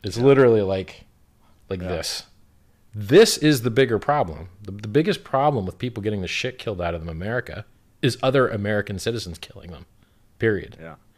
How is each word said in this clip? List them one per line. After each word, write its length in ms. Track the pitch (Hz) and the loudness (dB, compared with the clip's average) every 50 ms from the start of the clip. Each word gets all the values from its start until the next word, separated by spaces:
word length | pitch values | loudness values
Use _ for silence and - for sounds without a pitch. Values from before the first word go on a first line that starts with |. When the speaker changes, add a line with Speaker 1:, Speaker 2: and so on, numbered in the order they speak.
| - | -8
Speaker 1:
It's 140 | 101 90 | -8 -4
Speaker 2:
Yeah. 60 | 117 123 | 2 6
Speaker 1:
literally 380 | 139 139 135 131 120 113 107 | 6 8 8 8 6 6 4
like, 440 | 101 92 95 95 95 - - - - _ _ _ _ _ _ _ _ _ _ _ _ _ | 4 0 -2 -4 -4 -8 -14 -20 -20 _ _ _ _ _ _ _ _ _ _ _ _ _
like 120 | 98 90 | -8 -8
Speaker 2:
Yeah. 60 | 90 90 | -6 -6
Speaker 1:
this. 340 | 90 80 80 - - - - _ _ _ - _ _ _ _ _ _ _ _ _ - | -6 -6 -6 -8 -8 -10 -12 _ _ _ -20 _ _ _ _ _ _ _ _ _ -12
This 440 | 107 104 98 135 190 226 220 - | -12 -2 4 8 8 8 6 4
is 240 | - 151 151 151 127 113 | 2 2 2 2 2 0
the 80 | 127 | 0
bigger 280 | 110 131 135 117 113 101 | 2 2 2 2 2 -2
problem. 500 | - - 147 147 117 85 78 78 85 - - - | 0 0 0 0 0 -4 -6 -14 -14 -18 -18 -18
The, 100 | 104 98 | -14 -14
the 160 | 98 104 107 | -12 -10 -10
biggest 360 | 107 104 143 165 208 180 - - | 0 0 2 2 2 -2 -4 -4
problem 420 | - - 135 139 151 143 117 92 | -2 0 2 2 2 2 0 -4
with 120 | 92 - | -4 -8
people 240 | - - 123 117 - 101 | -8 -8 -8 -8 -4 -4
getting 180 | 110 107 101 | -4 -2 -2
the 60 | 92 | -4
shit 300 | 87 - - - 131 127 - | -4 -4 -4 -6 -6 -8 -8
killed 220 | - 117 104 90 | -8 -8 -6 -4
out 120 | 87 85 85 | -4 -4 -4
of 80 | 82 | -4
them 80 | 80 85 | -8 -8
in 60 | 82 | -8
America 500 | 80 90 104 117 123 - - - 104 - _ _ _ _ _ _ _ | -8 -6 -4 -4 -4 -6 -6 -12 -14 -14 _ _ _ _ _ _ _
is 160 | - 120 113 - - | -2 -2 0 0 -2
other 240 | 131 131 139 127 | 0 2 2 2
American 520 | 110 - 104 101 101 107 104 104 - 104 92 | 2 0 -4 -4 -2 -2 -2 -2 -4 -8 -6
citizens 380 | - 117 117 113 - 90 85 | -4 -4 -4 -4 -8 -10 -12
killing 340 | - - - - - - 87 | -14 -16 -20 -20 -20 -18 -18
them, 140 | 82 69 - _ _ _ _ _ _ _ _ _ _ _ | -18 -18 -20 _ _ _ _ _ _ _ _ _ _ _
period. 380 | - 113 107 92 - - - - | 0 0 0 0 -4 -10 -18 -18
Speaker 2:
Yeah. 160 | 80 82 78 _ _ _ _ | -18 -18 -18 _ _ _ _